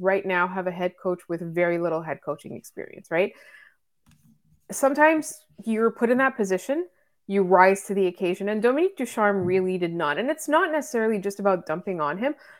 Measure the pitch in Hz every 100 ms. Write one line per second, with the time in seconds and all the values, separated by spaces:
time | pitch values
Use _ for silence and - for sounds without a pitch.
0 | 185 196 190 180 180 190 180 175 180 -
1 | 185 175 - 165 170 165 175 170 170 165
2 | 156 139 - 143 - - - - - -
3 | - 165 202 - - - - _ _ _
4 | _ _ _ _ _ _ - - 269 294
5 | 311 320 311 - _ - 226 220 226 226
6 | 233 254 269 262 190 185 - 302 359 _
7 | _ _ - 196 180 185 190 196 - 196
8 | 185 180 180 185 196 214 233 277 381 -
9 | 240 - 208 202 180 190 185 185 170 170
10 | 147 147 254 - - 311 370 311 269 233
11 | 220 214 196 202 196 185 - 160 196 175
12 | 147 175 269 - -